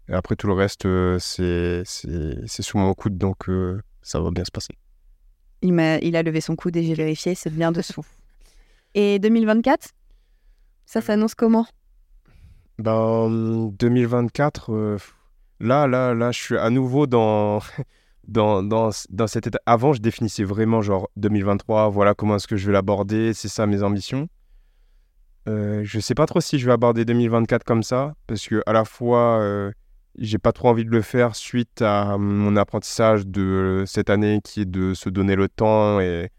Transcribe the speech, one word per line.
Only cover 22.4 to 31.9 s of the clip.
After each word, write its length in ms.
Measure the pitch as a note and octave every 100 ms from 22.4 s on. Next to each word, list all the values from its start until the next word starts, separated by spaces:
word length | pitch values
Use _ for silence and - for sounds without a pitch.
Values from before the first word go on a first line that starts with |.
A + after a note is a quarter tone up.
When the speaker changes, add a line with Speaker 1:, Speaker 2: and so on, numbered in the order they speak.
| -
Speaker 1:
que 100 | G#2+
je 100 | G2
vais 60 |
l'aborder, 600 | G2 F#2+ G2+ G2 A2 A2+
c'est 140 | G#2+ G#2
ça 180 | - G#2
mes 160 | G2+
ambitions. 440 | G2+ G2+ - C3 D#3 _ _ - _ _ _ _ _ _ _ _ -
Euh, 340 | G#2+ G#2 G#2+
je 160 | G#2 G#2+
sais 160 | - A#2
pas 100 | D#3+
trop 140 | F3
si 160 | - C#3+
je 80 | B2
vais 60 |
aborder 340 | A#2 A#2+ A#2 A#2
deux 80 |
mille 160 | A#2+ A#2
vingt-quatre 340 | A#2 A2+ A#2+
comme 200 | - A2+
ça, 300 | A2 B2+ C#3+ D3 -
parce 200 | G#2+ -
que 140 | G#2+ -
à 80 |
la 120 | A2 A2
fois, 540 | - A#2+ A#2+ A#2 A2+
euh, 300 | G#2 G2+ G2+ - _ - _ -
j'ai 200 | A2 G#2+
pas 140 | A2+
trop 160 | - B2+
envie 160 | A2+ A2+
de 40 |
le 120 | A2+
faire 340 | G#2+ B2+ A#2+ G#2+
suite 460 | - A#2+ A#2 -
à 360 | A2